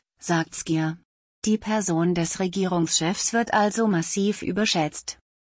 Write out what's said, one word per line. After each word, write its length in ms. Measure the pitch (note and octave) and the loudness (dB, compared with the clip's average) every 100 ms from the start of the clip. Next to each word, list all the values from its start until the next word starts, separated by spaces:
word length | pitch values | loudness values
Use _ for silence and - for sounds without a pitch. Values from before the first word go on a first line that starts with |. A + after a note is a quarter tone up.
| _ _ | _ _
sagt 340 | - E3 D#3+ | 0 0 0
Skier. 440 | - - D#3+ D#3+ E3 _ _ _ _ | -4 -2 0 -2 -4 _ _ _ _
Die 140 | G#3+ G#3+ | 0 0
Person 560 | G#3 G#3+ F#3 E3 F3 | 0 -2 0 2 2
des 240 | F3 E3 - | 2 0 -2
Regierungschefs 960 | F#3+ G3 F#3 F3 D#3+ - D#3+ G3 - | -2 -2 0 0 0 0 0 0 0
wird 200 | A#3 A#3 | 0 2
also 360 | G#3+ G#3 G#3+ A3 | 2 2 2 2
massiv 540 | E3+ E3 G3+ G3+ G3+ | 2 0 0 0 -2
überschätzt. 760 | - F#3 A3 F3 D3+ - - - _ _ _ | -4 -2 0 0 -2 -4 -10 -14 _ _ _